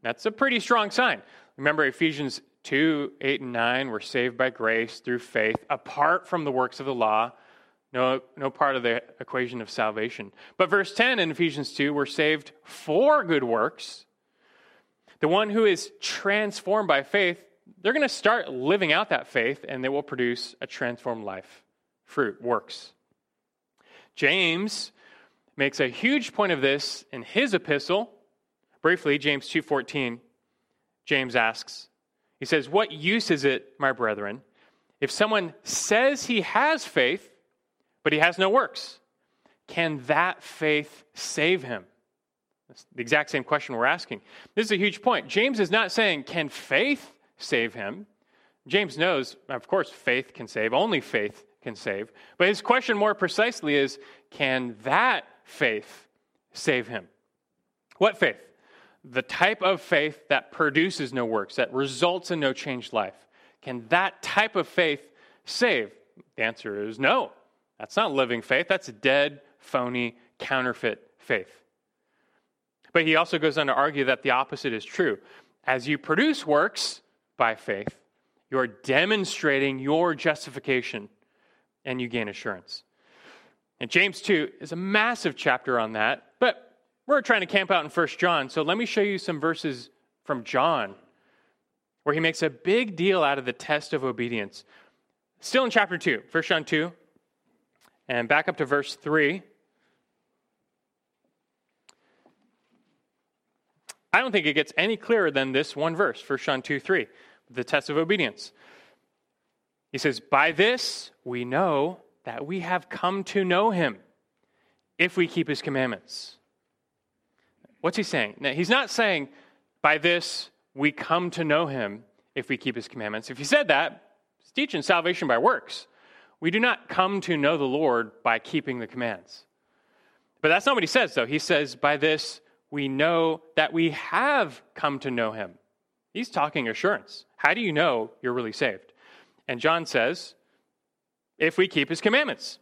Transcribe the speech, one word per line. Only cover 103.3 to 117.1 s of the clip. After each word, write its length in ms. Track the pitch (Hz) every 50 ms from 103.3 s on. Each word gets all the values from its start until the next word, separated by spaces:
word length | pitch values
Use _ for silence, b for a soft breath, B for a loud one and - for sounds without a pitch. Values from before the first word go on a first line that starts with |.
| _ _ _ _ _ _ _ _ _ _ _ - - _ _ _
I 80 | - 196
don't 100 | 262 254
think 160 | 214 202 156
it 60 | 151
gets 200 | 143 151 147 - -
any 200 | - 170 208 226
clearer 340 | 214 - - 233 220 190 160
than 180 | 143 135 135 135
this 240 | 131 131 151 - -
one 220 | 143 151 165 165
verse, 240 | 160 202 147 117 -
First 240 | - - 139 127 -
John 180 | - 139 131
two 160 | 127 - 147 135
three, 300 | - - 190 170 113 - b b b b b b b _
the 140 | 123 127 123
test 260 | - - 147 139 -
of 60 | 143
obedience. 560 | 151 165 165 208 196 160 113 - - - - b b b b b b b b b b b _ _ _ _ _ _ _ _ _ _ _ _ _ _ _ _ _
He 80 | - 131
says, 220 | - 151 127 -
"By 320 | - _ - 135 147 160
this 580 | 160 147 196 220 247 247 - - - - - - _ _ _
we 200 | 123 123 123 120
know 560 | 123 127 151 190 180 151 139 143 165 185 - _ _ _ _ _
that 220 | - 117 120 143
we 140 | 147 185 190
have 280 | 170 170 180 180 - _
come 360 | - - - 180 190 196 185
to 200 | - - 202 190
know 260 | 180 180 180 208 233
him, 300 | 202 180 165 131 104 - _ _ _ _ _ _ _ _ _ _ _ _ _ _ _ _ _ _ _ -
if 180 | 170 180 -
we 100 | 185 175
keep 220 | 165 - 180 156 -
his 120 | 147 -
commandments." 800 | - 160 139 135 131 123 110 90 _ - - - - - - _ _ _ _ _ _ _ _ _ _ _ _ _ _ _